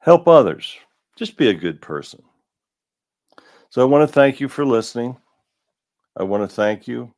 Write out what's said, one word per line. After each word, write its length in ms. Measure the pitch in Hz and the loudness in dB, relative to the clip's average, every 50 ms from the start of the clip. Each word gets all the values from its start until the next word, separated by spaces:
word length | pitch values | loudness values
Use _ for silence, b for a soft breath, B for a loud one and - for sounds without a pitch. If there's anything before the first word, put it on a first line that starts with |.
| _ | _
Help 240 | 160 170 170 170 | 4 4 4 6
others. 480 | 175 170 156 123 92 76 - - - - - _ _ _ _ _ _ _ | 4 4 4 4 2 -4 -8 -14 -18 -18 -20 _ _ _ _ _ _ _
Just 220 | - 233 214 - | -14 -14 -14 -4
be 100 | - 156 | -2 0
a 60 | 113 98 | 0 0
good 280 | 82 85 87 82 - | -2 -6 -8 -8 -10
person. 400 | - - 80 73 71 - - - _ _ _ _ _ _ _ _ _ _ _ _ _ _ _ _ _ _ _ _ _ _ b b b b b b b b | -14 -14 -14 -14 -14 -16 -20 -20 _ _ _ _ _ _ _ _ _ _ _ _ _ _ _ _ _ _ _ _ _ _ b b b b b b b b
So 120 | _ 123 | _ 0
I 40 | 127 | 2
want 220 | 131 139 147 151 | 2 4 2 2
to 60 | 143 - | 2 4
thank 280 | 143 139 139 127 - | 2 2 2 2 -4
you 80 | 139 131 | -10 -10
for 160 | - - 147 | -6 -4 -2
listening. 500 | 139 120 113 110 - - 120 120 123 127 _ _ _ _ _ _ _ _ _ _ _ _ _ _ _ _ _ _ _ _ | 0 0 -2 -2 -4 -10 -10 -10 -10 -12 _ _ _ _ _ _ _ _ _ _ _ _ _ _ _ _ _ _ _ _
I 60 | - 95 | -10 -8
want 240 | 95 101 104 104 | -6 -4 -6 -6
to 60 | 98 - | -6 -6
thank 360 | - 104 107 107 101 _ - | -4 -4 -4 -4 -6 _ -14
you. 240 | 120 117 123 117 _ | -12 -12 -14 -16 _